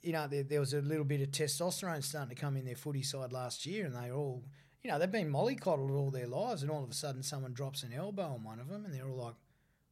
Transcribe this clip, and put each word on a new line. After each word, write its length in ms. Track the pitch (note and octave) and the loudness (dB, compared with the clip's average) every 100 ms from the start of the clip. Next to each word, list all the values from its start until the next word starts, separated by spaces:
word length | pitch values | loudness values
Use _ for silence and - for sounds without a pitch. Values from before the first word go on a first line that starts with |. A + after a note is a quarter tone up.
you 100 | F3 | -2
know, 160 | D#3+ C#3+ | 0 2
there, 140 | C#3+ | 0
there 160 | C#3 D3 | 2 4
was 140 | C3+ | 4
a 80 | D3 | 2
little 240 | C#3+ D#3 C#3+ | 2 2 4
bit 160 | D3 | 2
of 80 | C#3 | 2
testosterone 760 | C#3 D3 - F3 F3 F#3 D#3 | 2 2 2 0 0 0 0
starting 320 | C3+ D3+ C#3 - | -2 -2 -4 -2
to 60 | |
come 160 | D3 C3+ | 0 0
in 80 | C3 | 0
their 100 | A#2+ | -4
footy 280 | D#3 C#3 | -2 0
side 280 | B2+ C#3 B2+ | 0 -2 -2
last 340 | B2+ B2+ - D3+ | -2 -4 -4 -4
year, 180 | G#3 E3+ | -2 -2
and 100 | A#2+ | -2
they 160 | B2 | -2
all, 320 | C3+ C#3+ B2 - - - _ | 0 0 -2 -8 -16 -20 _
you 80 | B3 | -2
know, 80 | D3+ | 4
they've 100 | F#3 | 4
been 200 | A3 D#3+ | 4 2
mollycoddled 600 | C#3 A3 C4+ F#3+ D3+ C3+ | 4 4 2 4 4 4
all 200 | C#3 C#3 | 4 2
their 160 | C3 A#2+ | 0 -2
lives, 340 | C3+ A#3 G3 | 0 0 0
and 80 | C#3+ | 0
all 120 | D#3 | 0
of 60 | B2+ | -2
a 40 | |
sudden 300 | C#3 D3 C3 | -4 -4 -4
someone 300 | C3+ C#3+ C3 | -4 -4 -4
drops 300 | B2 C#3 C#3 | -2 -4 -4
an 100 | B2 | -6
elbow 300 | B2+ G3 G3 E3+ | -4 -4 -2 -2
on 180 | B2 | -4
one 160 | A2 A2 | -6 -8
of 100 | C3 | -8
'em, 120 | G#3 G#3 | -6 -6
and 80 | |
they're 140 | C3+ C3+ | -4 -4
all 80 | B2+ | -4
like, 200 | A#2 A2+ _ _ _ _ _ | -4 -8 _ _ _ _ _